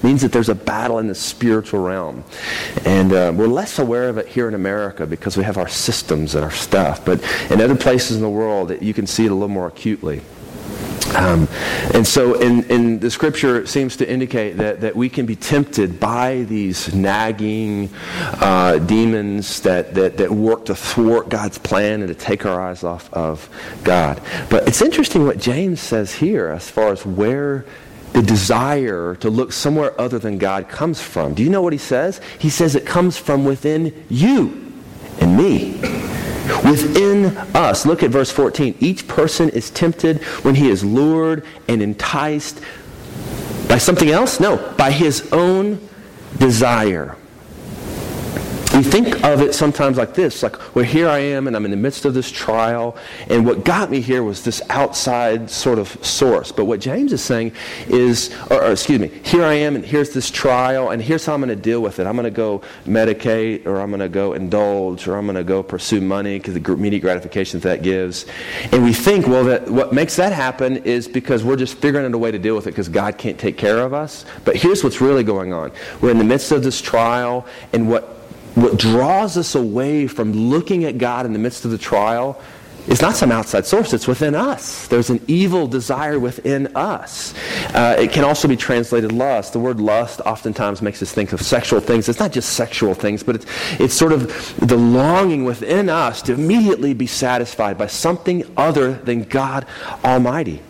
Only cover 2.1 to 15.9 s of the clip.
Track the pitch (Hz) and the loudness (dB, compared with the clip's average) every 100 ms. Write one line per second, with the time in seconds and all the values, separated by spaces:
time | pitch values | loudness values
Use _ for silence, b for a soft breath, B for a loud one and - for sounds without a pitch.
2.1 | 62 - B B B B B - 95 95 | -10 -16 B B B B B 2 4 6
3.1 | 95 90 85 110 127 208 - 127 120 127 | 6 4 4 2 2 -2 -2 0 0 0
4.1 | 110 101 - 117 107 95 101 101 - 78 | -2 -4 -2 -2 -2 -2 -2 -4 -6 -6
5.1 | 80 - 95 98 95 87 - - 113 - | -4 -4 -2 -2 -2 -4 -4 -4 -4 -2
6.1 | 76 76 73 76 - - 98 80 67 - | -2 0 -2 -2 -6 -2 2 2 0 0
7.1 | 90 B B B 95 117 131 139 127 123 | 0 B B B 2 4 4 4 2 2
8.1 | 110 110 104 110 104 87 90 104 107 98 | -2 -2 0 0 0 -2 -4 -4 -2 -4
9.1 | - 110 95 101 98 87 - 117 104 82 | 0 2 2 -2 -4 -6 -6 -4 -4 -4
10.1 | 71 - - - - - - - - - | -8 -10 -20 -18 -14 -12 -10 -8 -6 -2
11.1 | - 92 85 76 B B B B - 110 | 0 2 4 2 B B B B 2 4
12.1 | - 123 123 120 120 117 123 117 113 117 | 4 4 4 4 4 4 2 2 2 -2
13.1 | - 156 147 139 120 101 143 135 - 135 | 0 -2 2 2 2 0 -2 -2 -2 -2
14.1 | 127 127 127 104 87 107 101 107 104 127 | -2 -2 -2 -4 -2 -2 -2 -4 -2 -2
15.1 | 135 120 107 - 147 139 - 95 | -2 -4 -4 -2 0 0 0 -2